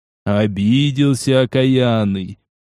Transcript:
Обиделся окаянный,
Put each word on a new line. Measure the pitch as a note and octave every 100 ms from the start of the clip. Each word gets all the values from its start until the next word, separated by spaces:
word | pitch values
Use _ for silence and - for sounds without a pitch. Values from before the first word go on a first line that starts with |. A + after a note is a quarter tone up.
| _ _ -
Обиделся | G#2 G#2+ G2 G#2 C3 D3 C3+ C#3+ C3 - C3
окаянный, | B2+ C3+ C3 B2+ B2 A2+ G#2 G2 F#2 G#2 _ _